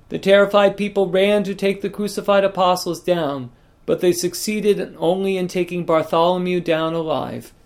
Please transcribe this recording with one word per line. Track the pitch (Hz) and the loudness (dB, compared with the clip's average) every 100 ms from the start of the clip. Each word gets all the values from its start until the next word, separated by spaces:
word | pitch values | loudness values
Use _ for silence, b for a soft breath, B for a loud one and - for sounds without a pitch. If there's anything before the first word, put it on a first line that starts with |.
| - | -10
The | 165 | -4
terrified | 190 202 202 202 196 196 | 4 4 6 4 4 2
people | 202 202 180 | -4 0 0
ran | 185 202 208 | 2 2 2
to | 190 | 0
take | 190 196 196 | -2 -2 -2
the | 196 | -6
crucified | 202 208 202 202 202 | -6 -6 -4 2 2
apostles | 190 185 185 180 180 160 | 2 2 2 2 -2 -6
down, | - 175 147 139 120 b b b - | -2 0 -2 -4 -10 b b b -4
but | 165 | 0
they | 180 | 2
succeeded | 175 175 - - 214 208 180 - 151 | 2 -2 -4 -4 -2 0 0 -2 -2
only | 165 185 196 185 | 0 0 0 -2
in | 180 | -2
taking | 190 175 175 170 | -2 -2 -4 0
Bartholomew | 160 156 165 175 180 180 180 | 0 2 2 2 2 -2 -2
down | 170 160 160 | 0 -2 -2
alive. | 165 160 131 127 117 - _ | -4 -4 -4 -4 -10 -14 _